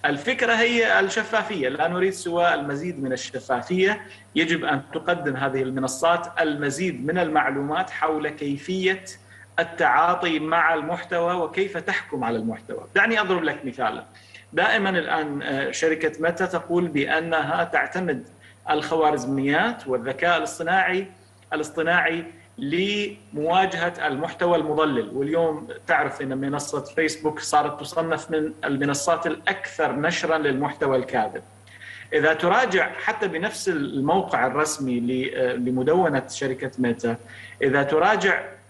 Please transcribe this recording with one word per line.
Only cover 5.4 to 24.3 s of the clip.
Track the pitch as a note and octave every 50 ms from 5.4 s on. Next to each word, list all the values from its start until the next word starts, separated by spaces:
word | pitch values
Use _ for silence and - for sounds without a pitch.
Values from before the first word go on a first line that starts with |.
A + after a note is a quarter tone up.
| C3+ C3+ C3 C3+
المنصات | C3 C3 C3 C#3 C3+ C3 - - E3+ E3 E3+ E3+ - - - -
المزيد | E3 D#3 D3 C#3+ D3 C#3 C3+ D3 F#3 F#3 D3+ B2 B2+
من | D3 E3 F3+
المعلومات | F3 D#3+ D3+ D3+ C#3 C3+ C#3 C#3 C#3 C#3+ D3+ F3 F#3 -
حول | - - D#3 D#3+ D#3 D3+ D3+ D3+
كيفية | D3 - D3 C#3+ C#3+ C#3 - - F#3 F#3+ F#3 F#3 F#3+ F#3+ - - - - - - - - - - - -
التعاطي | E3+ E3+ - - E3+ C#3 B2+ C#3+ D#3+ F3 F3+ F3+ F#3 F3 D#3+ D3+
مع | D3+ D#3 D#3+ E3+ D#3 D#3+ E3
المحتوى | D#3 D3 D#3 F3 F3 - - F3+ E3+ E3+ E3+ F3+
وكيف | F3+ E3+ D#3 - F#3+ G3 G3 G3+ E3
تحكم | D#3 - F#3+ - - - - C3+ B2
على | A2+ A2+ A2+
المحتوى. | G#2+ A#2 A2+ A2+ - - - - - - -
دعني | G3 G3+ A3+ A3+ G#3+
أضرب | G#3 F3+ F#3 F3
لك | D#3+ D#3 D3 D3 C#3
مثالاً. | C3 A#2+ - B2+ A2 - - - - - - - - - - - -
دائمًا | - D3+ F3+ A3 A3+ A3 G3 F#3+
الآن، | F#3 F3 D#3 D3 D#3+ D#3+ D#3 D3+ C#3+ C#3+
آه، | B2+ C3+ C#3 C3+ C#3 C3+
شركة | C3 - D#3 E3 D#3+ D#3 E3 D#3 D3+ D3
ميتا | D#3+ E3 E3+ - F#3+
تقول | F3+ - E3+ - - F3+ F3 F3+ E3+
بأنها | D3 D3 C#3 - D3+ D#3+ E3 E3+ E3 D#3+ C#3+ C#3+ D#3+ F3+ E3+
تعتمد | E3 - D3 C#3 D3 - F3+ F#3 E3+ C#3+ B2 - - - - - - - _ - -
الخوارزميات | D#3 D3+ D3+ - E3 D#3+ D#3 D3+ D3+ C#3 A#2+ C3 C#3 C#3 C3+ C#3 C#3+ D#3+ G3 A#3 A#3+ - - C#3
والذكاء | B2+ B2 A#2 C3 C3 - F3 F3 F3 D#3+
الاصطناعي، | D#3 D#3 - - E3 E3 F3+ F#3+ F#3 F3 F#3 F#3 G3 F#3+ - - - _ - - - -
الاصطناعي | - F3+ F#3+ D3+ - E3 D#3+ E3 F3 F3 D#3+ E3 E3 E3+ E3 - - - - - - -
لمواجهة | C3+ C#3+ D3+ F3 F#3+ G3+ G#3 G#3 G#3 G3+ - - - - - D3 D3+ E3 E3+ F#3 F#3+ F#3+ F#3 E3 E3+ F3 E3+ - D3
المحتوى | D3+ C#3 C3 D#3+ E3